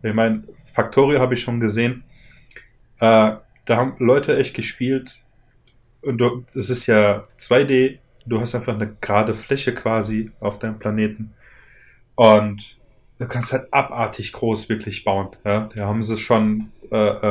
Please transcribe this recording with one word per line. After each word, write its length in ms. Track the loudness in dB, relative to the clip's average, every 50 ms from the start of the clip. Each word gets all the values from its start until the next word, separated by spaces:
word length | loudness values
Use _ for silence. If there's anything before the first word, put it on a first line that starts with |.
ich 120 | -6 -2 0
mein, 340 | 2 2 2 0 -2 -6 -12 -20 -20 -20 -4
Factorio 480 | -2 -2 -2 2 2 2 2 4 2 2
hab 120 | 0 0
ich 100 | -2 -4
schon 180 | -4 -4 -4 -2
gesehen, 440 | -2 -2 0 0 -2 -2 -4 -6 -12 -20 _ _ -20 -20 -20 -20 _ _ _ -20 -20 _ _ _ _ _ _ 2
äh, 320 | 4 6 6 6 6 4 2 -4 -12 _ _ _ _
da 120 | -2 0
haben 180 | 0 0 -2 -2 0
Leute 380 | 2 4 4 4 2 2 0 0
echt 160 | 0 -2 -4
gespielt 680 | -8 -8 -10 -8 -6 -4 -2 -2 -4 -4 -10 -18 _ _ _ _ _ _ _ _ _ _ _ _ _ _ _ _ _
und 180 | -8 -6 -2 0
du, 260 | 0 0 0 -4 -10 -10 -10
das 160 | -8 -6 -4
ist 160 | -6 -4 0
ja 400 | 2 4 4 4 4 2 -2 -6 -14 _
zwei 280 | -16 -2 2 2 2 4
D, 340 | 4 2 2 2 2 -2 -6 _ _ _ _ _
du 140 | -4 -4 -4
hast 140 | -2 -4 -6
einfach 200 | -6 -4 -4 -4
eine 200 | -4 -6 -6 -8 -8
gerade 340 | -4 0 2 2 2 0 -2
Fläche 400 | -6 -6 -6 -6 -4 -2 -4 -6
quasi 560 | -4 -2 -2 -2 -2 -2 -2 -4 -6 -6 -8 -10 -8
auf 180 | -6 -6 -6 -6
deinem 200 | -8 -8 -8 -6
Planeten 560 | -6 -4 -2 -2 -2 -2 -4 -8 -14 -16 -16 _ _ -20 -20 -20 _ _ _ _ _ -20 _ _ _ _ _
und 640 | 6 8 8 8 8 4 0 -4 -10 -14 -18 -20 _ _ _ _ _ _ _ _ -10
du 80 | -10
kannst 260 | -6 -6 -6 -4 -4
halt 200 | -4 -6 -4 -2
abartig 600 | 0 0 0 -2 -4 -4 -4 -4 -6 -8 -12 -12
groß 360 | -10 -6 -4 -2 -2 -2 -4 -6
wirklich 360 | -6 -6 -6 -8 -12 -6 -2
bauen, 240 | -2 -2 -2 -2 -6 -10 -8 -4
ja, 240 | -2 -2 -2 -2 -6 -8
da 120 | -6 -4
haben 160 | -4 -2 -2 -2
sie 140 | -4 -4 -6
schon 520 | 0 2 2 2 2 2 0 -2 -4 -8 -14 -20 -10 -4
äh, 40 | 0
äh, 300 | 0 2 2 0 0 0 0